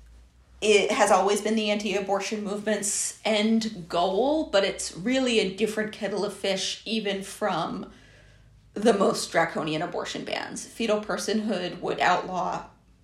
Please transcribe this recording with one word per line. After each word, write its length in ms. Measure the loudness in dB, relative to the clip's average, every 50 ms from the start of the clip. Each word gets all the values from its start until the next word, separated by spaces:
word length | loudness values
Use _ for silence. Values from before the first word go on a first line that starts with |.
| -20 -20 -20 -20 -20 _ _ _ _ _ -12 -2
it 300 | 4 6 6 6 6 4
has 220 | 2 4 4 6 6
always 280 | 6 6 4 2 2
been 140 | 2 0 0
the 160 | 0 2 2
anti-abortion 720 | 0 0 0 0 -2 -2 0 0 -2 -2 -2 -2 -6 -6 -4
movement's 800 | -4 -6 -4 -2 -2 -2 0 -2 -2 -2 -2 -4 -6 -6 -6 -2
end 640 | 0 2 2 2 4 2 2 0 -2 -4 -8 -8 -4
goal, 600 | 0 0 2 2 2 2 2 2 2 0 0 2
but 140 | 2 2 2
it's 320 | 2 0 -4 -8 -8 -8
really 420 | -6 -2 0 0 2 2 2 4 2
a 160 | 2 2 0
different 380 | 0 -2 0 0 -2 -4 -4 -6
kettle 320 | -6 -6 -4 -2 -2 -2
of 100 | -4 -4
fish, 480 | -4 -2 -2 -2 -2 -2 -4 -6 -8 -6
even 380 | -4 -4 -2 -2 -2 -2 -4 -6
from 720 | -8 -6 -4 -2 -2 0 0 -2 -4 -4 -8 -10 -12 -16 -20 -20 -20 -20 -20 -20 -20 -20 -20 -20 -20 -20 -20 -20 -14 -6
the 180 | 2 4 4 4
most 380 | 6 4 2 2 0 -2 -2
draconian 520 | 0 2 2 2 0 -4 -2 -2 -2 -2 -2
abortion 420 | -4 -4 -6 -6 -6 -8 -8 -6
bans. 420 | -6 -4 -4 -4 -6 -8 -10 -12
Fetal 340 | -10 -6 -4 0 0 0 0
personhood 800 | 0 -2 -4 -4 -2 -2 -2 0 0 -2 -2 -2 -4 -4 -6 -6
would 200 | -4 -4 -2 2
outlaw 640 | 4 4 4 2 0 -2 -4 -2 -2 -2 -4 -6 -8 -12 -18 _ _ _ _ _